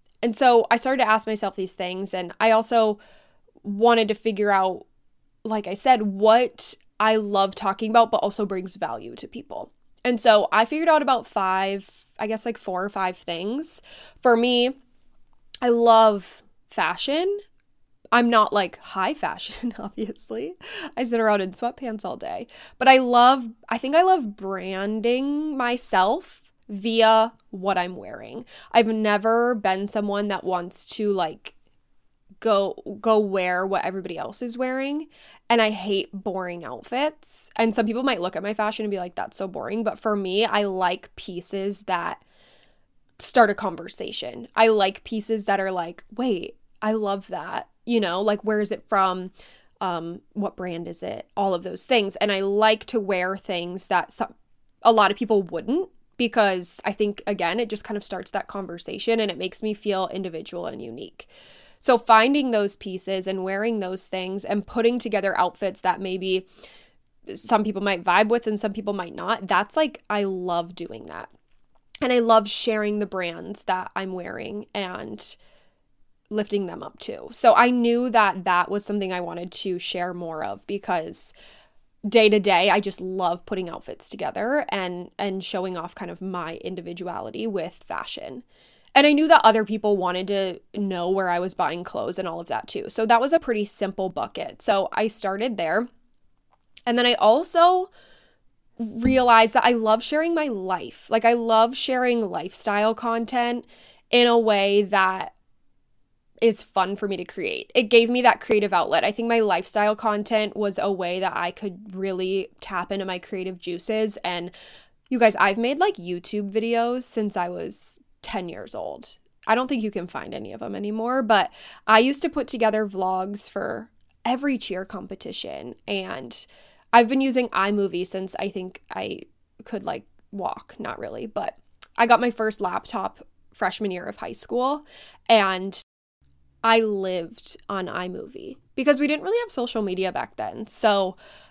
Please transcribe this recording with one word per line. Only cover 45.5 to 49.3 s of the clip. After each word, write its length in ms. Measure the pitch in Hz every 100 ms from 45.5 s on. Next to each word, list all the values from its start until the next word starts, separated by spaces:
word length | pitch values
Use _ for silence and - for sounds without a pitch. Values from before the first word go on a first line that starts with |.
| 196
are 140 | 190
like, 320 | 185 170 175 -
"Wait, 420 | 214 254 190 - - _ _
I 120 | 214
love 340 | 220 208 196 -
that." 420 | 185 170 - - _ -
You 120 | 233
know, 220 | 190 180
like, 240 | 208 202
"Where 160 | 208 214
is 100 | 208
it 140 | 220 -
from? 460 | 202 190 185 185